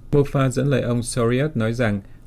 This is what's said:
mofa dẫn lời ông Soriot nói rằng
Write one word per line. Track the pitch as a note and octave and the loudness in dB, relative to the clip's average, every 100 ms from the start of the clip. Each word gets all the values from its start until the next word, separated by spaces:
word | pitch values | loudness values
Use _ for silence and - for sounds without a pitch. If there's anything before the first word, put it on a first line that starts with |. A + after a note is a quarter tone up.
| - | 0
mofa | D3 C3+ C#3+ C3+ | 2 2 2 0
dẫn | B2+ C#3 | 0 0
lời | B2 | 0
ông | A2 A#2+ | 0 -2
Soriot | A#2+ C3 A#2 B2 D#3 B2+ | -2 0 2 2 0 0
nói | A2 | 0
rằng | A#2 A2+ G2+ - - | 0 0 0 -6 -16